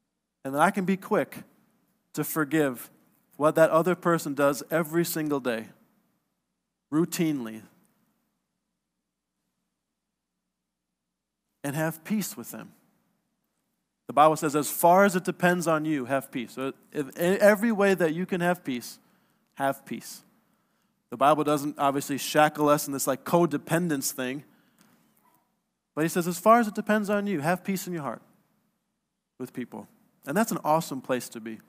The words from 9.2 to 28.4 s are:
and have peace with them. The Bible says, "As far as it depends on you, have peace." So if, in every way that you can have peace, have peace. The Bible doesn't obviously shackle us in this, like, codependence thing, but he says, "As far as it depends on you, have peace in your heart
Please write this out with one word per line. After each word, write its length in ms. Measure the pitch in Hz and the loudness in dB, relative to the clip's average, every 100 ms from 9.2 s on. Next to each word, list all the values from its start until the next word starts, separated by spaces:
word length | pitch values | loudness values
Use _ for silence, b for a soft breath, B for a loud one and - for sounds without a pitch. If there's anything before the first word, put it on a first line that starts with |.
| _ _ _ _ _ _ _ _ _ _ _ _ _ _ _ _ _ _ _ _ _ _ _ _ | _ _ _ _ _ _ _ _ _ _ _ _ _ _ _ _ _ _ _ _ _ _ _ _
and 120 | 143 | -8
have 300 | 143 160 160 | -4 -4 -4
peace 320 | - 214 180 - | -4 -4 -4 -10
with 140 | 113 | -14
them. 220 | 110 113 _ _ _ _ _ _ _ _ _ _ _ _ _ - | -14 -16 _ _ _ _ _ _ _ _ _ _ _ _ _ -2
The 60 | |
Bible 240 | 127 156 151 | 4 6 4
says, 180 | 156 | 0
"As 160 | 147 131 | -2 -2
far 340 | - 170 180 | 2 6 6
as 120 | 202 180 | 6 2
it 80 | |
depends 420 | 180 - 180 180 160 | -4 0 0 2 0
on 180 | 156 | -2
you, 200 | 156 147 | -2 -4
have 260 | 120 135 - | -2 -4 -4
peace." 220 | 180 - | -8 -10
So 200 | - 135 - _ | -8 -8 -10 _
if, 160 | - 135 - | -10 -8 -2
in 240 | 175 196 | 0 4
every 320 | 202 214 233 | 6 6 2
way 220 | 208 202 | 2 2
that 200 | 190 165 | 4 0
you 120 | 160 185 | 0 -4
can 140 | 180 | -2
have 200 | 175 175 | 0 -2
peace, 360 | - 123 - - _ _ _ _ _ | -4 -8 -8 -16 _ _ _ _ _
have 300 | - 139 - | -4 -4 -4
peace. 380 | - - - - _ _ _ _ _ _ _ _ _ | -10 -14 -12 -20 _ _ _ _ _ _ _ _ _
The 60 | 123 | 2
Bible 260 | 135 151 | 4 4
doesn't 360 | 147 151 147 - | 2 -2 -4 -2
obviously 400 | 139 139 139 135 | 0 0 -4 -6
shackle 500 | - 151 151 151 147 | -2 4 4 4 2
us 180 | 147 - | 2 0
in 60 | |
this, 140 | 135 147 | -4 -4
like, 180 | 131 | -4
codependence 880 | - 175 170 139 - 165 175 139 - | 0 2 2 0 -2 -2 0 -2 -4
thing, 320 | - 127 139 - b b b b b _ _ _ _ _ _ _ _ _ | -6 -6 -8 -12 b b b b b _ _ _ _ _ _ _ _ _
but 80 | - | -2
he 60 | 165 | -2
says, 200 | 185 170 | 0 -2
"As 100 | 170 | 2
far 220 | 214 233 | 6 6
as 80 | 214 | 4
it 60 | |
depends 340 | 208 208 214 196 | -2 0 0 0
on 180 | 208 202 | -2 -2
you, 140 | 175 | -2
have 240 | 147 185 | 0 -2
peace 220 | - 190 - | -2 -6 -6
in 80 | |
your 80 | 170 | -6
heart 200 | 139 - - _ | -6 -8 -14 _